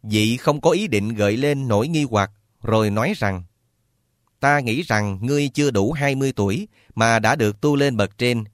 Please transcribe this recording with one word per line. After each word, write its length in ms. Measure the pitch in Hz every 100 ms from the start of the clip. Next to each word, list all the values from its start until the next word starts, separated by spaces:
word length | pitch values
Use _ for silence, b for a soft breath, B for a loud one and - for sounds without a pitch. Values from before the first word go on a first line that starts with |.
Vị 340 | 107 107 107 123
không 240 | - 147
có 100 | 160
ý 160 | 175 214
định 220 | 107 104
gợi 280 | 113 101 113
lên 320 | 143 143 131
nỗi 200 | 104 135
nghi 160 | 160 139
hoặc, 200 | 110 98 _ _ _
rồi 280 | - 110 107
nói 220 | 104 131 208
rằng, 280 | 104 95 87 _ _ _ _ _ _ _ _ _
"Ta 200 | 139 147
nghĩ 220 | 123 120
rằng 360 | 175 107 104 95
ngươi 260 | 117 143 143
chưa 220 | - 147
đủ 220 | 110 101
hai 220 | 151 139
mươi 180 | 135 135
tuổi 360 | 127 101 113 214 b b
mà 240 | - 113 113
đã 180 | 107 143
được 240 | 107 104
tu 160 | 147 143
lên 200 | 143 117
bậc 220 | 98 _
trên. 260 | 120 120 107